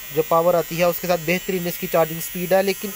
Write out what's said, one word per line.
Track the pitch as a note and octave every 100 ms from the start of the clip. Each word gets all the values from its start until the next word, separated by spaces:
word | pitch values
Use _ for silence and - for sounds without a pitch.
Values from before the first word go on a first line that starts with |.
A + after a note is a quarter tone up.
| -
जो | C#3+
पावर | D#3 E3 E3+ F3
आती | D#3 E3
है, | F3
उसके | E3+ F3
साथ | F3 D#3
बेहतरीन | A2 - F#3 F3
इसकी | - F3+
चार्जिंग | F3 D#3+ E3
स्पीड | - F3+ F3
है। | F#3+
लेकिन | G3 F#3+ G#3